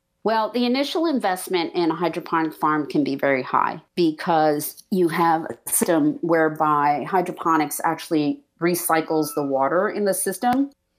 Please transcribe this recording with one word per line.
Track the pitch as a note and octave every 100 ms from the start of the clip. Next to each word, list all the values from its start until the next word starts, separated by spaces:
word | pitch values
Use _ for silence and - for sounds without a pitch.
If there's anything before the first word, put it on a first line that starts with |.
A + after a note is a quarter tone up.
| _ _
Well, | G#3 A3 A3
the | B3 A#3+
initial | C4 C#4+ F4+ E4
investment | C4+ G3+ F#3 - F3+ E3
in | F3+ E3
a | D#3+
hydroponic | E3+ E3 - E3 D#3+
farm | - D#3 D3+ C#3+
can | D#3+
be | C3+ C3+
very | C#3 C3
high | C3 C#3 - - - -
because | E3 D#3 - E3 D#3 D3+ D3+ - -
you | F#3+ E3+
have | E3+ E3+ D#3+
a | - - -
system | - - E3 D3+ D3
whereby | E3+ E3 D#3+ D3+ D#3 D3 D3 C#3+ D3
hydroponics | F#3+ F3+ - E3+ D#3+ D3 -
actually | E3 D#3+ - D#3 D3 C#3+ _ _
recycles | E3+ E3+ - D#3+ D#3+ D#3 D3+
the | D3+
water | C#3 C3+ C3+ E3 G#3
in | G3
the | G3+
system. | F#3 G3 F#3 B3 C4 C#4 - _